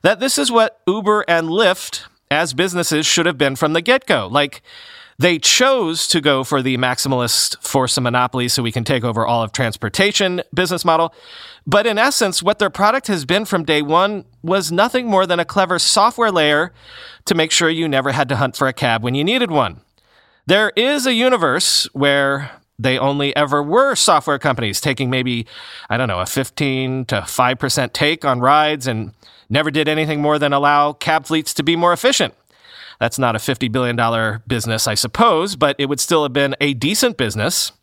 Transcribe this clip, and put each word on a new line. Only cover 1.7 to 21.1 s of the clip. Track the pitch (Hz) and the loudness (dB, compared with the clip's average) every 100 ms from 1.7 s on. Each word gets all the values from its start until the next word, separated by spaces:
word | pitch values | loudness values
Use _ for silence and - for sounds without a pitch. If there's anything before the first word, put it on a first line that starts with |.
| 190 - - - _ _ | 2 -6 -12 -16 _ _
as | 147 165 | -2 -2
businesses | 131 185 175 165 156 | -2 -2 -2 -2 0
should | 151 175 | 0 2
have | 165 139 | 0 2
been | 139 | 0
from | 135 156 | 0 0
the | 160 | 0
get-go. | 175 262 - 147 95 | 0 0 2 -2 0
Like, | 131 143 - _ - - - - - | -2 -2 -6 _ -20 -20 -20 -20 0
they | 170 165 | 0 2
chose | - - 254 262 170 165 - | 2 2 4 2 0 -4 -2
to | 170 | 0
go | 147 135 | 2 2
for | 131 139 | 0 -2
the | 131 127 | 0 0
maximalist | 127 127 135 127 120 - - - | 0 -2 -2 -2 0 -2 -2 -6
force | - 139 127 - | -2 0 0 0
a | |
monopoly | 123 123 123 127 123 | 0 0 0 -2 -2
so | - | -2
we | 117 | -2
can | 120 | -4
take | 110 131 | -2 -2
over | 117 110 | 0 -2
all | 113 117 | 0 0
of | 110 | -2
transportation | - 120 - 110 - 196 - 190 180 - | -2 -4 -4 -6 0 0 2 -2 -2 -4
business | 151 185 180 | -2 -2 0
model. | 170 160 165 - - - - - | 2 2 0 -4 -20 -20 -20 -14
But | - 202 226 | 0 2 2
in | 208 | 2
essence, | 254 - 208 - | 0 2 0 0
what | 180 214 | -2 0
their | 202 | -2
product | - 208 254 - | 2 2 2 -2
has | 185 | -4
been | 135 185 | 0 -2
from | 220 185 | 0 -2
day | 156 151 | 0 0
one | 147 170 196 208 - _ | 2 2 2 -2 -12 _
was | 170 190 156 | -2 -2 0
nothing | 170 233 254 240 | 0 2 0 2
more | 196 | 2
than | 185 175 | 2 0
a | |
clever | 170 202 185 175 | 0 0 0 0
software | - 214 214 233 226 | 2 4 2 2 0
layer | 180 151 147 175 - - - - - | 2 2 2 0 -8 -20 -20 -20 -14
to | - | -2
make | 170 160 | 0 2
sure | - 165 | 2 0
you | 165 160 | 0 0
never | 135 135 | 0 0
had | 135 131 | 0 0
to | |
hunt | 123 131 - | 0 -2 0
for | 135 | -2
a | |
cab | - 127 113 | 0 0 0
when | 120 | 0
you | 135 | -2
needed | 165 247 233 | 0 0 0
one. | 151 107 - _ _ _ _ _ _ - | 0 -2 -6 _ _ _ _ _ _ 2
There | 196 214 | 2 4
is | - 247 294 | 2 0 0
a | 254 | 0